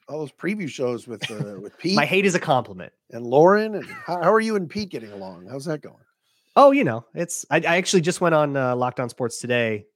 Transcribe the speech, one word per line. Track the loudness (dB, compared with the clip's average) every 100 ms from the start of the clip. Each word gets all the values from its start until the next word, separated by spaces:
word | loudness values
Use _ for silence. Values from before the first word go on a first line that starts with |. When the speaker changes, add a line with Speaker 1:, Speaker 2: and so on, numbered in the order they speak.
| -14
Speaker 1:
all | -10
those | -10
preview | _ -6 -6 -8
shows | -6 -4 -4 -10
with, | -12 -10
uh, | -8 -10 -10
Speaker 2:
<laughs> |
Speaker 1:
with | -16 _
Pete | -2 2
Speaker 2:
My |
hate | 2 2 2
is | 0
a |
compliment. | 0 0 0 -12 -16 _ _
Speaker 1:
and | -12 0
Lauren. | 6 8 6 2
And | -6 -10
how, | -14 -8 -2
how | 2
are | 2
you | 2
and | -2 -4
Pete | -8 -8
getting | -10 -12
along? | -14 -14 -14 -14
How's | -12
that | -8 -8
going? | -10 -20 _ _ _ _ _ 6
Speaker 2:
Oh, | 8
you | 8
know, | 2 -2 -8
it's, | -8 -8 -8 0
I, | 0
I | 2 0
actually | 2 2
just | 2 0
went | 2 2
on, | 2 0
uh, | -2 0
Locked | -2 -4
On | -8
Sports | -4 -6 -6
Today | -2 0 0 -4 -8